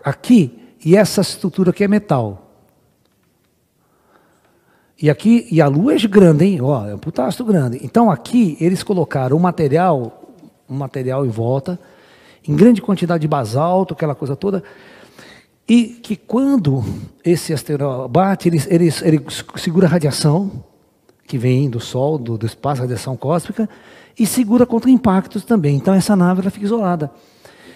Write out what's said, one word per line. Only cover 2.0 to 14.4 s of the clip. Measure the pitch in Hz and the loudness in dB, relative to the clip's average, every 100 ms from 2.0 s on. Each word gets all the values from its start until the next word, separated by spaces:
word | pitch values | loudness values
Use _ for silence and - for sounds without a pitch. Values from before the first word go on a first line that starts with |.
| 208 139 110 98 - _ _ _ _ _ _ _ _ _ _ _ _ _ _ _ _ _ _ _ _ _ _ _ _ _ | 0 -2 -2 -8 -16 _ _ _ _ _ _ _ _ _ _ _ _ _ _ _ _ _ _ _ _ _ _ _ _ _
E | 151 | 0
aqui, | 147 208 233 226 | 2 4 2 2
e | 160 | 2
a | 147 | 4
Lua | 139 233 | 2 2
é | 311 | 0
grande, | 214 196 180 147 190 | 2 6 6 6 2
hein? | 175 | 2
Ó, | 127 139 104 | 0 -2 -4
é | 101 | -10
um | |
putaço | 156 - 247 - | -8 -4 -4 -4
grande. | 240 185 127 123 | -2 0 0 -4
Então | 117 226 233 | -4 0 2
aqui | 147 - 247 208 147 | 0 -2 0 0 0
eles | 165 185 | -2 -2
colocaram | - 190 147 147 127 151 | -2 -4 -2 -2 0 0
um | |
material, | 180 170 151 147 185 143 117 - - - - _ - | 0 0 0 2 2 0 -4 -12 -20 -20 -20 _ -12
um | 135 | -10
material | 139 139 127 131 135 | -8 -8 -4 -4 -4
em | |
volta, | 110 117 135 135 180 - _ _ _ _ _ - | -2 -2 -2 -4 -10 -12 _ _ _ _ _ -4
em | 147 | 4
grande | 220 220 | 4 4
quantidade | - 190 175 170 | 0 -2 -2 -2
de | 151 | -2
basalto, | 151 107 123 165 185 185 | -2 -2 -2 0 0 -2
aquela | - 156 139 | -4 -6 -4
coisa | 135 | -6
toda, | 139 | -6